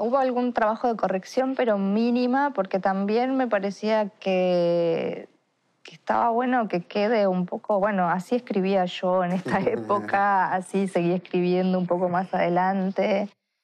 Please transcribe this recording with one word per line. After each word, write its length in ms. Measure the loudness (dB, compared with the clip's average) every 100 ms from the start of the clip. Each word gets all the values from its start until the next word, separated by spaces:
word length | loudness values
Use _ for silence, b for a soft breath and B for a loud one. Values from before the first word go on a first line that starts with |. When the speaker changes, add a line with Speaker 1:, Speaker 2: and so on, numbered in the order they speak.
Speaker 1:
hubo 140 | 0 2
algún 340 | 2 0 0
trabajo 340 | 0 0 0 -2
de 80 | 0
corrección, 600 | -2 -4 -4 -2 -2 0
pero 220 | 0 0
mínima, 720 | 2 2 2 2 0 0 0
porque 260 | -2 -2 -2
también 560 | -2 -2 0 0 0 0
me 120 | 0
parecía 640 | 0 -2 -4 -2 0 -2 -4
que, 1080 | -2 0 2 2 2 2 2 0 -2 -6 -12 _ _ _ _ _
que 140 | -20 -18
estaba 340 | -2 0 2
bueno 380 | 2 0 0 0
que 140 | -4
quede 440 | -4 -2 0 2 2
un 220 | 0 -2
poco, 320 | -6 -2 0
bueno, 280 | 2 0 0
así 280 | 0 -2 -4
escribía 500 | -2 -2 2 2 0
yo 380 | -2 0 2
en 80 | 2
esta 280 | -2 -2 0
Speaker 2:
<laughs> 20 |
Speaker 1:
época, 920 | 0 -2 -2 -2 0 0 2 2 2
así 340 | -2 -2 -2 0
seguí 240 | 0 0
escribiendo 680 | -2 -2 -2 2 2 2 0
un 80 | 0
poco 200 | 0 0
más 240 | 0 -2
adelante. 1000 | 0 0 2 2 0 -2 0 0 0 -2 _ _ _